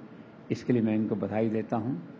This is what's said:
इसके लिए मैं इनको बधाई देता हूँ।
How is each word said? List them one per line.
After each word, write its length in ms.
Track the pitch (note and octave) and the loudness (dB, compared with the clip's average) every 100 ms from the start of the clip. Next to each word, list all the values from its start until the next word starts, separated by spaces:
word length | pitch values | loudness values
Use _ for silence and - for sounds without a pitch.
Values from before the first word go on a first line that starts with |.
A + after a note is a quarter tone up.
| - - - - - | -16 -18 -18 -20 -6
इसके 220 | - - | -4 2
लिए 100 | B2 | 4
मैं 120 | A2 | 6
इनको 220 | G#2+ G#2+ G#2 | 4 2 0
बधाई 320 | G2+ G#2+ A2+ | 0 2 2
देता 280 | A2 G#2+ A#2 | 0 0 -2
हूँ। 240 | G#2+ E3 - | -2 -4 -8